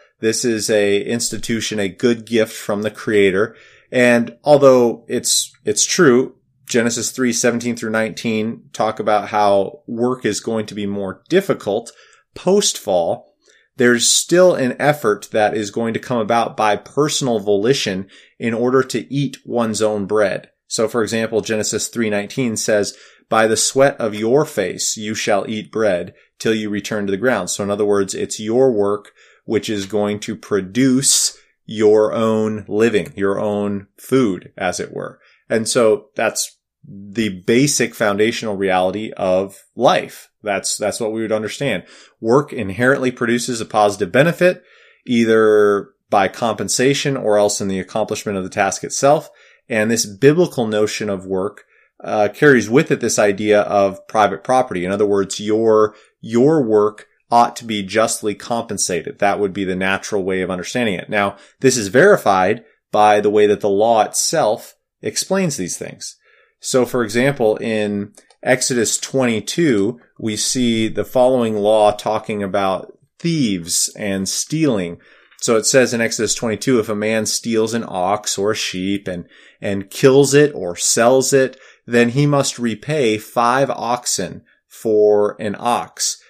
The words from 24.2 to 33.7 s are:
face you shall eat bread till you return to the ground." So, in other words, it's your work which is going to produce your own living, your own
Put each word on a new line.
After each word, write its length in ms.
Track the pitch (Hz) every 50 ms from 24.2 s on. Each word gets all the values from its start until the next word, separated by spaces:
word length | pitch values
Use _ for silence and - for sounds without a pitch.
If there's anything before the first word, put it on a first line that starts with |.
| 110 113 127 147 151
face 520 | - - 107 95 90 - - - - - 113
you 160 | 107 107 110
shall 320 | - - 117 104 98 - -
eat 220 | 110 107 92 -
bread 420 | - 110 110 104 92 87 87 92 - _ _ _ _ -
till 160 | - 113 113
you 140 | 110 107 104
return 360 | 104 101 101 - 113 107 101
to 60 | 98
the 60 | 98 95
ground." 320 | 110 131 120 98 90 90
So, 120 | - - 101
in 60 | 101
other 160 | 101 104 107
words, 300 | 101 101 101 98 95 -
it's 240 | - 101 - - -
your 320 | 107 107 113 127 135 131
work 400 | 117 104 101 101 104 101 - - _ _ _ _ _ _ _
which 240 | - 113 104 - -
is 160 | 110 101 98
going 340 | 98 107 104 104 104 104 104
to 140 | - - 104
produce 1000 | - - - 110 98 92 92 98 123 135 135 127 135 139 - - - - - - - _ _ _ _ _
your 480 | - 110 107 107 104 107 107 107 104 -
own 520 | 117 113 113 110 110 107 110 110 104 95 -
living, 460 | 101 104 113 117 107 98 85 78 -
your 240 | 98 98 98 98 101
own 480 | 104 104 104 104 104 104